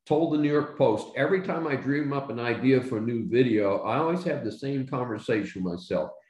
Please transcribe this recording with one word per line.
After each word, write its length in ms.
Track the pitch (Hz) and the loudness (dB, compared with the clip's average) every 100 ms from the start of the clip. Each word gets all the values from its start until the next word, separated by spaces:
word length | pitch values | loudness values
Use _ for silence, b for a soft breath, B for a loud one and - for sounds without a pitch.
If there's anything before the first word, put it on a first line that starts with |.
| - | -2
told 260 | 151 160 | 0 2
the 60 | 151 | 2
New 140 | 147 | 2
York 260 | 147 143 - | 2 0 2
Post, 300 | 127 107 - 127 | 2 2 -2 -2
"Every 260 | 143 190 | 2 2
time 240 | 185 165 160 | 0 -4 -2
I 100 | 131 | -2
dream 380 | 127 143 143 | 0 -2 0
up 160 | 139 131 | -4 -4
an 100 | 117 | -4
idea 420 | 117 113 131 127 | -2 2 4 4
for 180 | 127 110 | 2 -4
a 20 | |
new 260 | 113 117 92 | -2 -2 0
video, 520 | 120 127 110 98 98 | 4 4 4 2 0
I 180 | 107 127 | 0 0
always 260 | 165 180 180 | 0 0 -2
have 180 | 139 | -2
the 80 | 110 | -4
same 340 | - 139 139 131 | -6 -4 -4 -2
conversation 800 | 135 120 107 - 110 95 98 | -4 -4 -4 0 0 0 -4
with 100 | 90 | -4
myself. 380 | 85 - 85 76 B B | -4 -4 -2 -2 B B